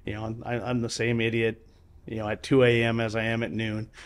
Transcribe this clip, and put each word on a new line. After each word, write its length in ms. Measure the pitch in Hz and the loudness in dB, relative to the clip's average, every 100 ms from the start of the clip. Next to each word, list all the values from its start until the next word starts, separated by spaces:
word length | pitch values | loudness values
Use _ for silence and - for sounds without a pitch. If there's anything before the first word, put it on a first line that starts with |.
| - | -10
You 80 | |
know, 100 | 104 | -8
I'm, 180 | 110 113 113 | -8 -8 -6
I'm 340 | 120 104 123 | -6 -2 -4
the 80 | 113 | -4
same 320 | - 117 117 | -2 0 2
idiot, 460 | 113 113 113 110 - - - - - | 2 2 0 -2 -12 -20 -20 -20 -10
you 100 | 113 | -6
know, 100 | 107 | -4
at 140 | 107 | -6
two 200 | - 139 | 2 6
A 200 | 123 117 | 6 6
M 160 | 117 117 | 4 2
as 160 | 113 110 | 0 -2
I 80 | |
am 180 | 113 113 | -2 -2
at 80 | 113 | -2
noon, 400 | 107 110 110 117 - | -4 -4 -6 -8 -10